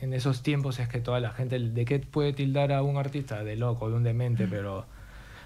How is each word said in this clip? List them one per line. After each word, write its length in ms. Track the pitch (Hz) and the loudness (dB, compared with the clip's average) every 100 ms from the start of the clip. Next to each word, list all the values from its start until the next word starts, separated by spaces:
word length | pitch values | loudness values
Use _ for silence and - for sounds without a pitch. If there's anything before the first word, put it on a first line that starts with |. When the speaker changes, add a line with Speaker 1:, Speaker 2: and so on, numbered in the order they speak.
Speaker 1:
en 120 | 131 | -2
esos 300 | 131 135 123 | 0 2 2
tiempos, 380 | 151 143 135 123 | 2 0 0 -2
es 80 | 120 | -2
que 120 | 123 | -2
toda 200 | 120 123 | 0 0
la 100 | 113 | 0
gente, 300 | - 127 123 | -2 -2 0
¿de 240 | 117 117 | 0 0
qué 160 | 120 143 | 2 0
puede 320 | 139 151 143 | 0 0 2
tildar 400 | 139 139 139 143 | 2 2 2 4
a 100 | 139 | 4
un 140 | 139 143 | 2 2
artista? 480 | 135 143 139 107 | 0 -4 -4 -4
De 100 | 107 107 | -4 0
loco, 320 | 120 120 110 | 0 0 0
de 60 | |
un 80 | 113 | 2
demente, 460 | 120 117 123 117 95 | 2 2 2 2 2
Speaker 2:
Mm. 20 | |
Speaker 1:
pero, 360 | 101 101 95 - - - - - - | 0 -2 -6 -8 -16 -18 -18 -18 -18